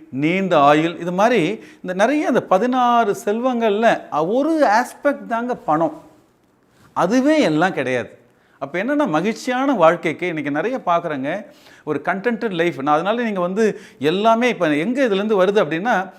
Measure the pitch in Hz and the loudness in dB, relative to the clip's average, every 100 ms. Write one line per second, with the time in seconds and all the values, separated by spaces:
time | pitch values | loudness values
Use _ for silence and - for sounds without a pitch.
0 | - 127 151 185 190 165 143 156 165 170 | -12 -4 -2 0 2 4 6 4 2 -4
1 | 170 180 220 240 160 220 - - 180 180 | -6 0 2 2 0 -4 -12 -14 -6 0
2 | 220 302 349 226 - 190 247 254 247 240 | 0 0 0 0 2 0 2 0 2 2
3 | 220 185 - 220 254 233 226 202 226 160 | 2 -2 -2 -2 -2 0 0 2 2 2
4 | - 143 165 240 302 320 254 214 247 - | -2 -4 0 0 0 2 4 2 0 -4
5 | 285 285 196 226 240 233 - 156 165 - | -4 -2 -4 -6 -4 -6 -2 0 0 -4
6 | - _ _ _ _ _ _ _ _ - | -20 _ _ _ _ _ _ _ _ -2
7 | 175 254 269 311 202 151 185 160 127 127 | 0 2 2 2 2 2 0 -2 -2 -2
8 | 107 - _ _ _ - 139 175 226 294 | -4 -12 _ _ _ -14 -8 -6 -2 -2
9 | 277 156 196 214 - 247 277 240 160 170 | 0 0 -2 -4 -4 -2 0 4 4 4
10 | 170 143 175 156 143 147 202 254 180 170 | -2 -4 -4 -4 -4 -2 -2 -4 0 -2
11 | 165 143 139 190 214 - - - - 147 | -2 -6 -6 -6 -10 -20 -20 -14 -6 -6
12 | - 190 240 220 233 175 175 135 139 151 | -4 -4 -2 -2 -4 -2 -2 -2 0 0
13 | 180 233 233 190 175 190 220 - - - | 0 -2 -2 -2 -2 0 0 -2 -12 -4
14 | 139 185 220 226 247 175 165 147 185 254 | -2 2 2 2 2 0 0 0 0 0
15 | 254 190 214 208 185 202 165 160 220 202 | 0 0 0 2 2 2 0 0 0 -2
16 | 190 | -2